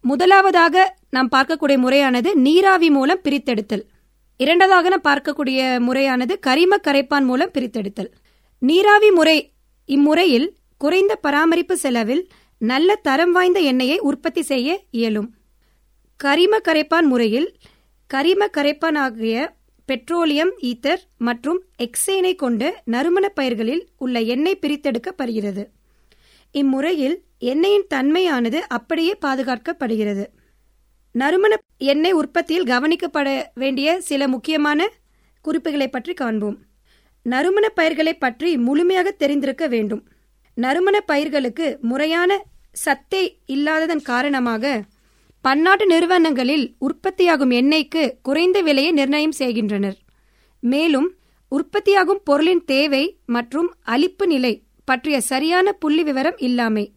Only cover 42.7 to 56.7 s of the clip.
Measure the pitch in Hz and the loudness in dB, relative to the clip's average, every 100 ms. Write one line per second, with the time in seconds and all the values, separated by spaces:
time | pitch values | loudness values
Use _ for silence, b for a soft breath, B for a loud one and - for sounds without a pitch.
42.7 | - - 277 _ 381 370 _ - 269 294 | -8 -4 -4 _ -4 -4 _ -8 -4 -2
43.7 | 311 320 320 285 247 285 269 247 220 262 | -2 -2 -4 -4 -4 -2 -2 -2 -2 -4
44.7 | 247 202 _ _ _ _ _ 262 277 339 | -4 -8 _ _ _ _ _ -2 2 2
45.7 | 392 415 330 339 359 320 254 247 302 247 | 4 4 2 4 2 2 2 0 -2 -2
46.7 | _ 277 330 381 381 359 311 262 247 269 | _ -8 -4 -8 0 2 2 2 2 2
47.7 | 311 - 320 285 - - 294 359 381 330 | 2 0 -2 -2 -4 -4 0 2 2 2
48.7 | 269 302 311 269 294 311 294 254 226 214 | 0 2 0 0 0 -2 -2 -4 -2 -4
49.7 | 202 196 196 _ _ _ _ _ _ 240 | -4 -4 -8 _ _ _ _ _ _ -2
50.7 | 277 330 269 339 - _ _ _ 269 339 | 0 0 0 0 -4 _ _ _ -6 -4
51.7 | 403 403 392 339 403 - 285 320 359 - | -2 2 2 2 -2 0 2 2 0 0
52.7 | 269 302 269 320 - - 240 240 285 349 | 0 0 0 -2 -6 -6 -6 -4 -4 -4
53.7 | - - 240 349 - 392 285 247 214 _ | -6 -4 -2 -2 0 0 0 0 -4 _
54.7 | _ - 254 302 277 - 262 311 359 381 | _ -4 -4 -2 -4 -2 -4 0 0 0
55.7 | 403 302 311 302 262 277 - 254 240 226 | -2 -2 0 0 -2 -2 -4 -4 -2 0